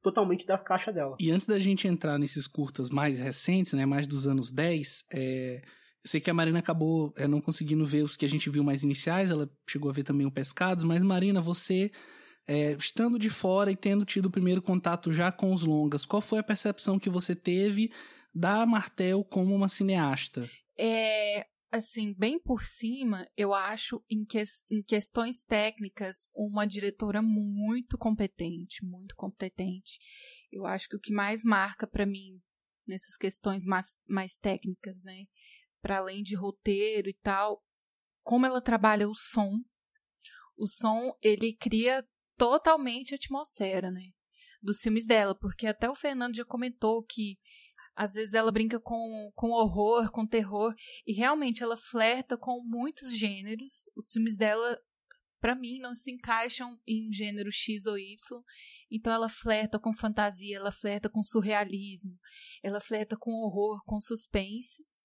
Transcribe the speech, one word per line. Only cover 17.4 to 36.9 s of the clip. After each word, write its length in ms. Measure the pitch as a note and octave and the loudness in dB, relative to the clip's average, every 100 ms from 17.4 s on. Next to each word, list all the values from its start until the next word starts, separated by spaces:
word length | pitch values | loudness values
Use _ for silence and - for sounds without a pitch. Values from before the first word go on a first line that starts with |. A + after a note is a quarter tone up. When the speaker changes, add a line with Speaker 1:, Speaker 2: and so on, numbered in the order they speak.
| - F3+ G3+ G3+ A3 - - - _ E3 | 0 2 2 2 -2 -4 -20 -20 _ -2
Speaker 2:
da 300 | E3+ G#3 A#3 | 2 4 4
Martel 580 | A3 - - F#3 F#3+ | 2 0 -2 2 2
como 320 | G#3 - F#3 G3 | 0 0 2 4
uma 140 | G3 | 2
cineasta? 800 | - G3 F#3+ D3+ C3+ - - A#2+ - _ - | 2 2 2 2 0 -4 -6 -8 -10 _ -4
Speaker 3:
É, 720 | A3+ A3+ A3 G#3+ G#3 G#3 - _ _ | -2 0 0 0 0 -2 -6 _ _
assim, 420 | A#3 A3 A3+ G#3+ | -4 -2 -2 -4
bem 260 | F#3 G#3+ D#4+ | 0 0 0
por 240 | - B3 | -2 -2
cima, 640 | - - A3+ B3+ B3+ G3 F3+ - | -2 -4 -4 -2 -2 -2 -4 -2
eu 180 | G3+ | 0
acho 500 | G3 F#3+ G#3+ - A#3 - | 2 0 -4 -6 -8 -4
em 160 | G#3+ G#3+ | -4 -2
que-, 180 | A3+ G#3+ - - | -2 -2 -4 -2
em 100 | G#3+ | -4
questões 640 | G3+ G#3+ - - A#3 B3 | 0 0 0 -2 -2 -2
técnicas 840 | - G#3+ G#3+ A3 G3+ - F#3+ F#3+ - | 0 0 0 -2 -10 -8 -8 -6 -8
uma 320 | - G#3 G#3 G#3 | -6 -4 0 0
diretora 560 | G3 G3+ - G#3 G#3 | 0 -4 -2 -2 2
muito 760 | A3 G#3+ G#3 G3+ G#3+ A#3+ A#3+ - | 2 2 2 0 -2 -2 -4 -2
competente, 880 | A3+ G#3+ G3 - E3+ E3+ F3+ - F#3 | 0 0 -2 -4 -6 -6 -10 -10 -10
muito 300 | F3+ F#3+ - | -10 -16 -12
competente. 840 | G3 G3 F#3+ - F#3 F#3 - - - - - - _ | -12 -8 -8 -6 -6 -6 -10 -20 -20 -20 -20 -20 _
Eu 140 | F#3+ F#3+ | -10 -6
acho 220 | F#3+ - | -6 -6
que 80 | G#3 | -10
o 40 | |
que 140 | - | -4
mais 300 | G#3 G3+ A3 | -2 -2 0
marca 420 | A3+ G#3 G3 G3 A3 | 2 2 2 -4 -6
pra 200 | - G3+ | -2 -2
mim 360 | G3 G3 F#3 _ _ _ _ - | -2 -10 -20 _ _ _ _ -10
nessas 320 | F#3+ - - | -8 -8 -4
questões 480 | G3 - G#3 G3 F3+ | -2 -2 -2 -2 0
mais, 300 | F#3+ F#3+ - - | -2 -2 -8 -4
mais 300 | G3 F#3 - | -4 -2 -4
técnicas, 640 | G#3 F#3+ - F#3 - F#3 | -2 -2 -4 -8 -10 -16
né, 220 | F#3 F#3 G3 _ - - _ _ | -18 -20 -20 _ -20 -20 _ _
pra 160 | G3 G3 | -4 -2
além 260 | F#3+ F#3+ | -2 -6
de 120 | G3 F#3+ | -6 -4
roteiro 720 | G3 G3 - G3 G#3+ | -4 -4 -2 0 0